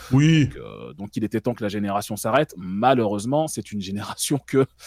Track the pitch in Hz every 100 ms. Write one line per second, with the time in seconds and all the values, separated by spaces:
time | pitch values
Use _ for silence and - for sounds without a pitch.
0 | - 131 151 160 135 - 55 53 60 76
1 | 98 - 104 110 123 - 104 104 101 98
2 | - 104 113 127 156 87 87 98 123 131
3 | 113 104 113 143 156 - - 104 92 101
4 | 101 - - 143 - 135 135 _